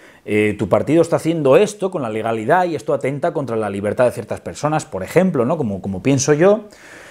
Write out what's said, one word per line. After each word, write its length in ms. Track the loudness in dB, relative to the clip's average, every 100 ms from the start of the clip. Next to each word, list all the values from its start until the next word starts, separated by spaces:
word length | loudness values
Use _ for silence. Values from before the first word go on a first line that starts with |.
| -20 _ -2
eh, 320 | 0 2 0
tu 80 | 0
partido 340 | 0 2 2
está 140 | 2 0
haciendo 400 | -2 0 4 4
esto 340 | 4 -2 -6
con 120 | -4
la 80 | -6
legalidad 560 | -4 -2 -2 2 2 2
y 100 | -4
esto 180 | -4
atenta 380 | -2 -2 -2 -4
contra 240 | -4 -4 -4
la 140 | -4
libertad 340 | -4 -2 2
de 80 | 0
ciertas 300 | 0 -8 -10
personas", 420 | -10 -6 -2 -2
por 200 | -4 -8
ejemplo, 420 | 0 2 2 2 0
¿no? 100 | 0
Como, 260 | -4 -4
como 220 | -6 -2
pienso 300 | 0 2 2
yo. 320 | 4 4 4 -2 -20 -20 -20 -20